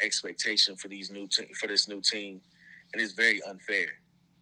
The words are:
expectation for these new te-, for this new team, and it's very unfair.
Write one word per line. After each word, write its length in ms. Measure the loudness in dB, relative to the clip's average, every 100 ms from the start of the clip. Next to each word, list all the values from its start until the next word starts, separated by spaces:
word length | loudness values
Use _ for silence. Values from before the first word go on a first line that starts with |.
expectation 720 | 2 0 -2 -4 0 4 4 2
for 100 | -10
these 240 | -10 -10
new 160 | -10 -2
te-, 260 | -2 -2
for 120 | -6 0
this 220 | 2 2
new 120 | 0
team, 400 | 0 0 -4 -10 -18 _ -20 -20 -10
and 100 | -4
it's 100 | -4
very 300 | 2 4 4
unfair. 440 | 0 -10 -2 0 0 -6 _ _ _ _